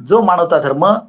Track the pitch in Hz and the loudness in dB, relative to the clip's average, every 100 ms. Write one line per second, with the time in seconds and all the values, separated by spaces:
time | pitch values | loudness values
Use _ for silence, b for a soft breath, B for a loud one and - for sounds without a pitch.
0 | 127 220 202 180 170 160 143 139 185 214 | 0 0 2 0 0 0 0 -2 0 0